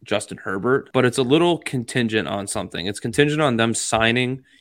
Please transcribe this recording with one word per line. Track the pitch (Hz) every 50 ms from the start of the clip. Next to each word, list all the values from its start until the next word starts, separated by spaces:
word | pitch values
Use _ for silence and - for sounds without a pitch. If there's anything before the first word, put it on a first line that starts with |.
| -
Justin | - 107 101 - - 98 -
Herbert, | - 107 95 98 90 117 131 135 - - -
but | 131 127
it's | 123 120 -
a | 131
little | 120 139 160 170 175 170 151
contingent | - - - 127 113 - - 131 120 110 110 107 92 69
on | 98 101 98
something. | 98 - 107 95 90 - - 82
It's | 98 104 -
contingent | - 123 113 - 143 147 147 151
on | 156 139 120 113
them | 117 113 110
signing, | - - - - 110 110 113 117 123 127 123 131 131 _ _ _ _